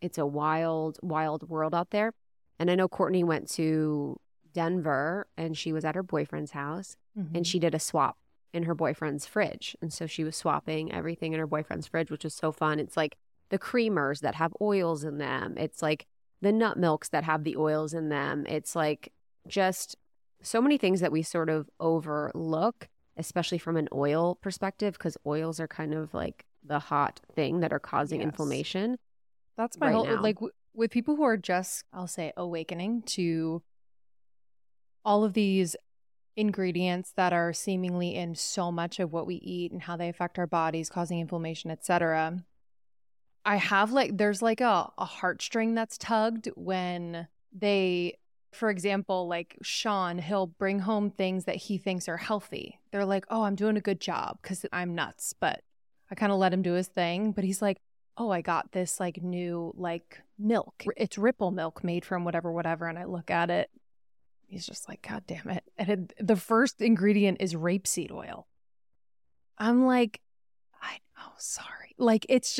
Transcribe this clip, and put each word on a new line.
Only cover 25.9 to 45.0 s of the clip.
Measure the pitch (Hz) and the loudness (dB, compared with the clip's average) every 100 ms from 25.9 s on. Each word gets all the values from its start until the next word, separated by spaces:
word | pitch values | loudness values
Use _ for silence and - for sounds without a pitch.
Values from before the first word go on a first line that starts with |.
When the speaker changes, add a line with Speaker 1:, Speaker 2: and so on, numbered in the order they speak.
Speaker 1:
of, | 156 156 | -4 -4
like, | - - - - _ | -4 -6 -8 -20 _
the | 143 147 | -4 -4
hot | - 147 143 - _ | 0 0 0 -2 _
thing | - 139 170 | -2 0 2
that | 165 | 0
are | 143 | -2
causing | - - 151 151 | -2 -2 0 -2
Speaker 2:
Yes. | |
Speaker 1:
inflammation | 156 147 147 135 151 185 214 254 _ _ _ _ _ - | -2 -2 -2 -2 -2 -2 -2 -4 _ _ _ _ _ -6
Speaker 2:
That's | 233 - | -4 0
my | 285 | 4
Speaker 1:
right | |
Speaker 2:
whole, | 220 - | 4 4
Speaker 1:
now. | 220 | 2
Speaker 2:
like, | 214 202 | 2 0
w-, | 220 - _ | -4 -10 _
with | 220 226 | -2 0
people | 240 233 302 | 0 2 4
who | |
are | 294 185 | 4 4
just, | 175 180 185 - - | 2 0 0 -8 -10
I'll | 185 180 | -10 -8
say, | - 160 - | -6 -6 -4
awakening | 180 170 160 170 190 233 | -4 -4 -4 -4 -2 -2
to | - - 175 160 160 165 - _ _ _ _ _ _ _ _ _ _ _ _ _ | -2 -2 0 2 0 -4 -8 _ _ _ _ _ _ _ _ _ _ _ _ _
all | 214 208 | 2 4
of | 214 | 4
these | 190 202 190 180 - _ _ _ _ _ - | 4 4 4 2 -2 _ _ _ _ _ -2
ingredients | 214 202 185 175 180 175 185 - | 0 2 0 2 0 0 -4 2
that | 180 | 2
are | 170 170 | 4 2
seemingly | 165 - 185 180 180 175 | -2 -2 -2 0 0 -2
in | 170 170 | -2 -6
so | 165 - - 175 | -4 -4 -2 -2
much | 170 165 - | -2 -4 -2
of | 180 | -4
what | 165 170 | -2 -4
we | 175 | -6
eat | - 180 175 | -6 -6 -6
and | 180 | -6
how | 170 170 | -8 -4
they | 170 | -4
affect | 170 175 - | -2 -4 -2
our | 175 | 0
bodies, | 170 160 160 156 | 2 0 0 -4
causing | - 170 170 | -4 -2 -2
inflammation, | 165 175 160 165 165 | -2 -4 -6 -6 -8
et | 160 | -8
cetera. | - 175 170 160 160 175 - _ _ _ _ _ _ _ _ _ | 0 2 4 2 0 -4 -10 _ _ _ _ _ _ _ _ _
I | - 202 | 2 2
have, | - 196 220 | 4 4 4
like, | 269 254 190 | 4 2 4
there's, | 208 196 | 2 4
like, | 226 220 | 2 4
a, | 247 190 - | 4 4 2
a | - | -4